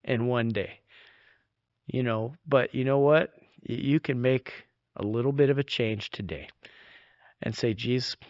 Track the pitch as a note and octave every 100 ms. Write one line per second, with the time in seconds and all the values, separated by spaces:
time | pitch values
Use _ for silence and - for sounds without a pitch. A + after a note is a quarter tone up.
0 | - A#2+ A#2+ B2 A#2 G#2 F#2 - _ -
1 | - _ _ _ _ _ _ _ - B2+
2 | B2 A2 A#2 D3+ D#3 C3+ - C3 C3 C#3
3 | C#3+ D#3 - - _ _ - A#2 C#3 D#3
4 | - B2+ B2+ C3 - - - _ _ -
5 | G#2 A#2 B2+ C#3+ C#3 C#3 C#3 - A2+ G#2+
6 | - - F#2 D#2 - - - - - -
7 | _ _ _ _ - A2 A#2+ G#2+ A#2+ B2+
8 | A#2+ -